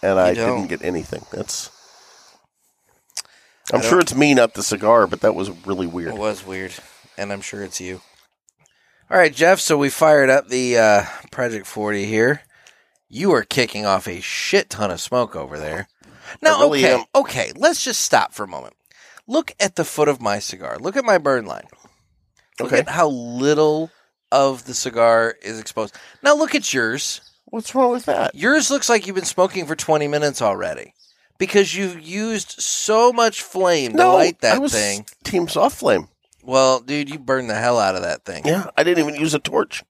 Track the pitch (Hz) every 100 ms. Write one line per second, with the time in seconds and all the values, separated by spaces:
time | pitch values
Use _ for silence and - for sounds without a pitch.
0 | 92 95 90 90 113 123 92 87 - 90
1 | - - - - - - - _ _ _
2 | _ _ _ _ _ _ _ _ _ _
3 | _ - - _ _ _ - - 113 175
4 | 170 123 147 135 117 - 101 104 107 117
5 | 98 95 110 - 98 85 95 95 90 85
6 | 85 110 107 101 95 95 98 - - _
7 | _ - 101 98 98 104 98 - 92 92
8 | _ _ _ _ _ _ _ _ _ _
9 | _ 190 170 131 165 190 - 151 143 -
10 | 160 151 135 135 101 127 127 120 110 104
11 | 101 - - - 123 110 95 - 104 104
12 | 101 107 117 147 _ _ _ _ _ _
13 | _ 110 190 147 104 - 117 104 104 95
14 | 101 90 - - - 202 - - 104 85
15 | - 123 120 82 69 73 76 80 98 _
16 | _ _ - - 311 302 294 294 131 -
17 | - 277 277 135 82 - 285 349 - 233
18 | - 120 95 - 101 82 60 _ _ _
19 | - - - 262 320 - 196 - 160 -
20 | 151 135 117 101 - 92 78 62 135 196
21 | 240 190 143 131 104 57 50 _ _ _
22 | _ _ _ _ _ - 123 123 160 160
23 | 160 131 120 120 139 151 156 151 160 _
24 | _ _ _ 131 139 131 123 120 131 117
25 | 117 113 113 113 101 110 110 - 107 -
26 | - _ 277 294 311 302 - 131 113 127
27 | - - _ _ _ 233 220 262 254 247
28 | 240 - - - 190 302 - 285 - 233
29 | 190 190 180 - 185 190 156 156 - 156
30 | 147 147 147 135 110 95 92 73 - _
31 | _ _ _ _ 190 202 196 180 196 175
32 | 156 190 220 214 - - - - - 220
33 | 240 240 226 - - 190 185 170 127 185
34 | 359 370 330 170 120 220 285 110 104 101
35 | 104 - - 196 165 165 214 - - 101
36 | - _ _ _ 120 131 131 131 123 147
37 | 143 151 127 131 120 107 120 120 98 92
38 | 87 73 - 82 139 175 180 - 160 175
39 | 151 147 160 143 - 147 151 - -